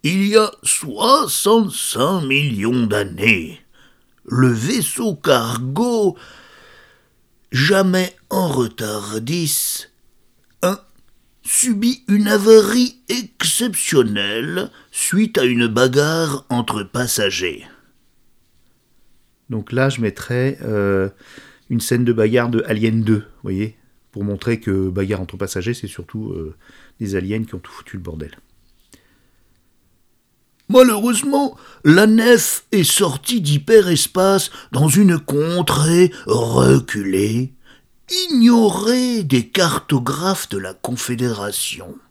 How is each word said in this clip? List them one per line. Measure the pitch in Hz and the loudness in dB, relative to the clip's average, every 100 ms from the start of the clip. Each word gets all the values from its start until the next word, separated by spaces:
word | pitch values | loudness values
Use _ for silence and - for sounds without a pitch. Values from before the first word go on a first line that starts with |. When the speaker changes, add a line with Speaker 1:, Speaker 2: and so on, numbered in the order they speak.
Speaker 1:
Il | 156 190 196 | -2 0 4
y | 214 | 4
a | 214 - | 2 -4
soixante-cinq | - - 151 208 220 285 226 - 196 226 202 - - - 139 190 | -4 -4 -6 -4 2 2 0 -2 2 2 2 -4 -8 -2 -2 -2
millions | 139 135 147 107 107 123 113 | -2 -2 -2 -2 -2 0 0
d'années, | 104 98 82 107 98 80 - _ _ _ _ _ _ - | -2 -4 -2 0 0 -2 -16 _ _ _ _ _ _ -6
le | 123 127 | 2 2
vaisseau | 117 123 254 165 - 233 151 | 2 -2 -4 -4 -4 -6 -4
cargo, | - 127 117 117 127 143 240 233 202 - - - - - - - _ _ _ _ _ _ _ | 0 0 0 -6 -6 -4 -2 0 -2 -4 -18 -20 -20 -20 -20 -20 _ _ _ _ _ _ _
jamais | 127 147 196 190 185 180 _ _ | -2 0 2 2 0 -4 _ _
en | 190 180 | -4 -2
retardis, | 131 113 - 107 107 101 110 117 170 156 - - - - _ _ _ _ _ _ _ | -2 -4 -6 -10 -8 -8 -8 -6 -4 -4 -4 -6 -8 -14 _ _ _ _ _ _ _
un, | 175 196 _ _ _ _ _ _ | -4 -4 _ _ _ _ _ _
subit | - - 254 208 233 269 - | -6 -2 -2 0 0 -2 -2
une | 202 208 | 0 2
avarie | 214 202 220 202 240 247 - _ | 2 8 8 8 0 0 -4 _
exceptionnelle | 247 226 _ 165 - 240 180 - 143 113 104 98 110 143 175 - _ _ | -8 -8 _ -6 -4 -4 -4 0 2 2 0 -4 -4 -4 -6 -8 _ _
suite | - - 180 220 - | -8 -2 0 0 2
à | |
une | 127 120 120 | 0 2 0
bagarre | 110 127 131 147 160 160 139 _ | 2 2 2 0 0 -2 -4 _
entre | 123 113 107 | -4 -4 -6
passagers. | 95 123 123 - 101 95 90 76 - - _ _ _ _ _ _ _ _ _ _ _ _ _ _ _ _ _ | -6 -6 -4 -2 -2 -2 -6 -8 -16 -20 _ _ _ _ _ _ _ _ _ _ _ _ _ _ _ _ _
Speaker 2:
Donc | 113 - | -10 -6
là, | 120 135 | -2 -2
je | 120 | -2
mettrais, | 110 - - 123 131 139 | -4 -6 -6 -2 -2 -4
euh, | 113 107 101 98 98 - - - - _ _ | -4 -2 0 0 -2 -6 -20 -20 -20 _ _
une | 120 | -4
scène | - 123 | -2 0
de | 120 | 2
bagarre | 113 107 120 120 | 2 2 2 0
de | 117 - | -2 -2
Alien | 107 113 113 | 0 0 0
deux, | 107 107 | 0 0
vous | - - | -2 -14
voyez, | - 95 107 - _ _ _ | -8 -6 -6 -10 _ _ _
pour | - 101 | -10 -8
montrer | 101 123 113 | -6 -4 -4
que | 107 95 95 | -2 -2 -2
bagarre | 92 98 101 | -4 -4 -4
entre | 92 92 | -8 -10
passagers, | 98 98 95 | -8 -6 -6
c'est | 120 101 | -6 -10
surtout, | - 90 110 107 | -14 -14 -12 -10
euh, | 90 80 80 _ - - _ | -10 -12 -16 _ -20 -20 _
des | 107 98 | -6 -6
aliens | 95 110 113 | -4 -6 -6
qui | 92 | -12
ont | |
tout | - | -16
foutu | - - 101 | -20 -16 -14
le | |
bordel. | 87 80 76 - _ _ _ _ _ - _ _ _ _ _ _ _ _ _ _ _ _ _ _ _ _ _ | -12 -12 -14 -16 _ _ _ _ _ -20 _ _ _ _ _ _ _ _ _ _ _ _ _ _ _ _ _
Speaker 1:
Malheureusement, | 254 254 208 233 233 147 277 196 - - - 151 | 6 8 6 0 0 0 0 -2 -6 -20 0 6
la | 170 214 | 6 6
nef | 220 233 233 - - _ | 4 6 4 4 -6 _
est | 208 | 0
sortie | 165 - 185 135 - 240 | 2 2 0 -2 -4 -4
d'hyperespace | 151 147 - 226 185 165 - 185 190 196 - - - | 0 -2 6 6 6 0 -2 0 2 2 -2 -12 -8
dans | 131 156 | 0 2
une | 147 202 165 | 4 4 2
contrée | 147 143 160 175 - 143 156 170 180 - - | 0 -2 0 -2 0 0 2 4 4 2 -2
reculée, | 139 117 120 127 - - 104 98 95 104 113 131 - _ _ _ _ - - 370 | -2 0 2 4 4 0 -6 -2 0 0 -2 -6 -10 _ _ _ _ -10 -8 -2
ignorée | 277 233 233 214 175 208 254 247 233 | 4 6 6 4 0 -2 0 0 -2
des | 160 127 113 | 0 0 0
cartographes | - 170 131 - 139 123 139 180 190 - | -2 -2 -2 -2 -2 -2 -4 -2 -4 -6
de | 101 | -8
la | 95 | -10
Confédération. | 95 - 120 - 120 123 107 101 - - - 92 - _ | -12 -10 -8 -6 -4 -4 -4 -8 -8 -8 -10 -16 -20 _